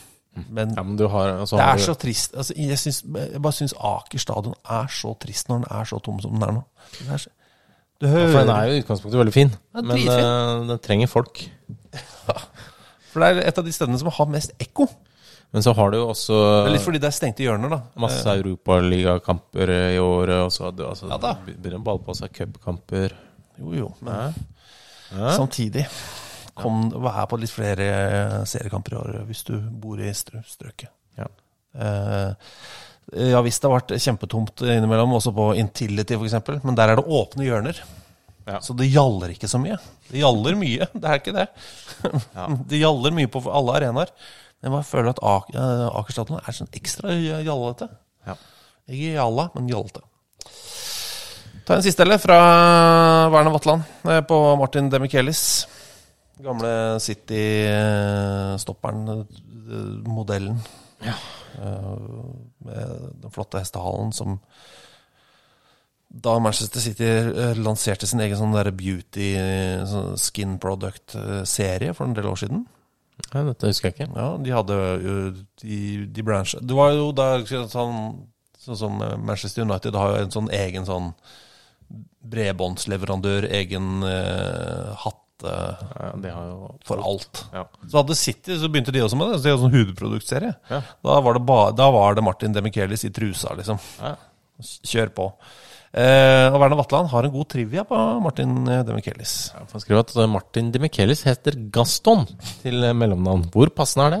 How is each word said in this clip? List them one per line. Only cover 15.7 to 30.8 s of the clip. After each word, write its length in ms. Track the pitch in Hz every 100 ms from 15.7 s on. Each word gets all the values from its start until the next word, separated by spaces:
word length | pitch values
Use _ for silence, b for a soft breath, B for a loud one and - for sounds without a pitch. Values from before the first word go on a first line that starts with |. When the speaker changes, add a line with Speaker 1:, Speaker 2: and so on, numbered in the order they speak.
| 110
Speaker 1:
har 140 | 101
du 60 | 110
jo 80 | 117
også 240 | 104 -
Speaker 2:
Det 360 | 107 104 104 101
er 20 |
litt 80 | 101 101
fordi 120 | 156
det 100 | 147
er 20 |
stengte 300 | - 135 107
hjørner, 240 | 131 107 135
da. 120 | 156 - 113
Speaker 1:
masse 240 | 117 127
Speaker 2:
Eh. 140 | 113 98
Speaker 1:
Europaligakamper 1300 | 95 90 - 90 90 90 92 90 - 87 - 92 92 90 90
i 60 | 90
året, 460 | 90 90 90 90 90
og 40 |
så, 200 | - 90
du, 140 | 92 76
altså, 220 | - 92
Speaker 2:
Ja 80 | -
da. 140 | 110
Speaker 1:
be-, 180 | 107 92
begynner 300 | - 95 90
å 20 |
balle 160 | 110 95 -
på 80 | 90
seg 160 | 98
cupkamper. 800 | - 98 - - 87 - 98 95 - B B _ -
Speaker 2:
Jo, 120 | 110
jo, 180 | 160 104 -
men 140 | -
Speaker 1:
Ja. 180 | 101 135 165 - B B B B B B
Ja. 240 | 95 120 196
Speaker 2:
samtidig, 480 | 135 - 110 117 139 B B B B B B -
kom, 320 | 120 110 113
vær 360 | 117 123 104 101
på 80 | 117
litt 120 | 113
flere 960 | - 101 95 101 98 101 101 101 104 101
seriekamper 460 | - 104 101 -
i 40 | 117
året 300 | - 107 104
hvis 160 | 110
du 160 | - 110
bor 380 | 110 117 107 104
i 80 | 101
strø-, 340 | 104 - 113 -
strøket. 400 | - 123 -